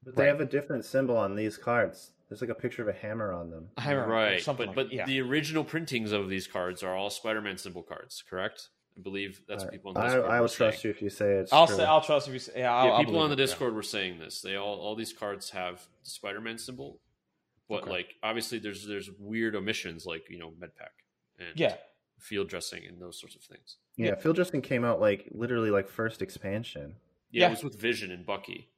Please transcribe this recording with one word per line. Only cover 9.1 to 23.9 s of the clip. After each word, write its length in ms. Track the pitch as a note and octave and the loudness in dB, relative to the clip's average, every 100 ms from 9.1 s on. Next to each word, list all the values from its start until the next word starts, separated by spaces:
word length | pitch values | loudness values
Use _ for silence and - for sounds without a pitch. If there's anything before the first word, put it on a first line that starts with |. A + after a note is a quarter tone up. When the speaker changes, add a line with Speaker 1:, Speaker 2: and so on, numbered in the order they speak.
| G2 G2 F#2+ - | -6 -6 -8 -12
Speaker 3:
that's 160 | G2+ | -8
what 100 | F#2+ | -8
Speaker 1:
I, 20 | G2 | -10
Speaker 3:
people 140 | G2 F#2+ | -6 -2
on 20 | |
Speaker 1:
I, 80 | A#2 | 2
Speaker 3:
Discord 180 | B2+ A2+ | 2 4
Speaker 1:
I 100 | A#2 | 4
Speaker 3:
were 60 | |
Speaker 1:
will 80 | A#2 | 2
trust 320 | - A2+ G#2+ | 4 2 2
Speaker 3:
saying. 0 | |
Speaker 1:
you 60 | A2 | -4
if 100 | G#2 | -4
you 80 | G#2 | -6
say 220 | - G#2 G2 | 0 2 2
it's 180 | F#2+ | 6
Speaker 2:
I'll 120 | C#3+ E3 | 10 10
Speaker 1:
true. 120 | G#2 | 8
Speaker 2:
say, 80 | D#3 | 6
I'll 160 | D#3 | 6
trust 260 | - D3+ C3+ | 6 2 2
if 60 | |
you 60 | B2+ | -8
say, 120 | - - | -8 -2
yeah, 160 | B2+ | 2
I'll, 120 | A#2+ C3 | 6 6
Speaker 3:
Yeah, 40 | |
Speaker 2:
I'll 80 | A2+ A#2 | 6 4
Speaker 3:
people 140 | E3 | 4
on 100 | D#3 | 2
the 60 | C#3 | 4
Speaker 2:
believe 100 | C3+ | 2
it, 40 | |
yeah. 20 | - | 2
Speaker 3:
Discord 180 | B2+ A2 | -2 -2
were 80 | |
saying 360 | G2+ G#2+ F#2 F2 | -4 -2 -4 -6
this. 220 | D#2+ - | -12 -10
They 140 | - G2 | -6 -4
all, 220 | G2+ G2+ | -4 -4
all 160 | F#2+ G#2+ | -4 -4
these 180 | A2 | -6
cards 360 | - G#2 G2 - | -6 -6 -6 -8
have 300 | F#2+ F2+ F2 - _ | -6 -6 -8 -16 _
the 60 | - | -16
Spider-Man 480 | - G2+ G2+ A2+ A2+ | -10 -8 -6 -8 -10
symbol, 420 | - B2+ C#3 - _ _ _ _ _ _ _ | -10 -12 -14 -16 _ _ _ _ _ _ _
but 140 | G#2 | -6
Speaker 2:
Okay. 80 | - | -4
Speaker 3:
like, 240 | F2+ F2+ - | -4 -6 -6
obviously 380 | G#2+ A2+ A2 A#2 | -4 -2 -2 -6
there's, 260 | G#2 G2 G#2 | -6 -8 -6
there's 240 | G2+ G2 F#2+ | -8 -8 -14
weird 380 | G2+ A2 A2+ G#2 | -8 -2 0 0
omissions, 500 | G2 A2 - E2 F2 | -2 -2 -4 -8 -8
like, 240 | D#2+ - | -10 -10
you 100 | F2+ | -16
know, 120 | E2 D#2+ | -16 -14
med 160 | F2 _ | -18 _
pack 160 | - _ _ _ _ _ | -20 _ _ _ _ _
and 180 | F2+ D3+ | -14 0
Speaker 2:
Yeah. 180 | C#3+ - - _ _ _ | 0 0 -12 _ _ _
Speaker 3:
field 300 | - G2+ F#2+ | -6 -4 -2
dressing 360 | F2+ - F2 F#2 | -4 -8 -10 -14
and 160 | F2 | -16
those 160 | F2 E2+ | -14 -16
sorts 160 | - - | -18 -20
of 80 | |
things. 340 | - - _ - _ | -20 -20 _ -20 _